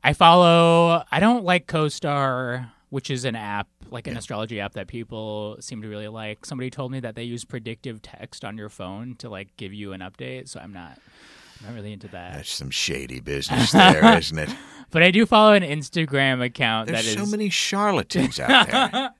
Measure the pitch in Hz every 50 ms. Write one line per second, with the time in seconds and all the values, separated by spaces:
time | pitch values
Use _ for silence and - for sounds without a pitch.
0 | - 135 147 - 180 165 170 180 180 170 170 170 170 170 170 170 170 170 165 165
1 | - - - 151 190 220 247 240 202 175 180 180 - - - 156 156 147 - -
2 | - 151 143 143 139 135 127 127 131 123 120 127 123 117 - _ _ _ 143 135
3 | - - 139 123 123 131 113 113 107 104 101 101 101 - _ _ - - - 117
4 | 113 139 123 117 104 - - 104 110 107 117 104 98 101 - - 95 - - 117
5 | 117 - 120 110 110 107 107 107 104 104 110 - - - 131 110 107 110 104 104
6 | 107 107 110 110 110 107 107 - - - 151 127 127 131 - - 135 123 131 135
7 | 120 117 107 117 117 120 120 120 - - - 123 113 113 113 - - 135 113 107
8 | - - - - 92 - - - - 104 104 110 104 104 - - 98 90 98 101
9 | 117 127 123 - - 120 104 95 98 92 _ - 110 95 98 104 104 98 95 95
10 | 92 95 - - 131 127 131 127 135 139 - - - 104 101 90 87 78 64 -
11 | _ _ _ _ - - - - - - _ - 104 101 120 113 101 104 107 98
12 | - 95 95 90 87 90 82 73 67 - - - 71 67 - - - - 71 65
13 | 65 64 64 64 60 - 71 69 - - - 123 117 - - - 185 185 185 -
14 | - 226 226 - - - - 78 76 - 254 - - - - - - _ - 160
15 | 170 185 185 208 226 - 254 214 214 214 208 202 180 143 147 151 139 - - 175
16 | 160 143 139 139 135 135 131 127 123 123 117 - 135 117 110 110 113 113 - 113
17 | 113 113 107 190 202 208 208 208 214 202 - - - - 208 196 208 208 190 143
18 | - - - 185 131 - - - 127 - 277 254 208 - - 254 262 - - 247
19 | 269 247 -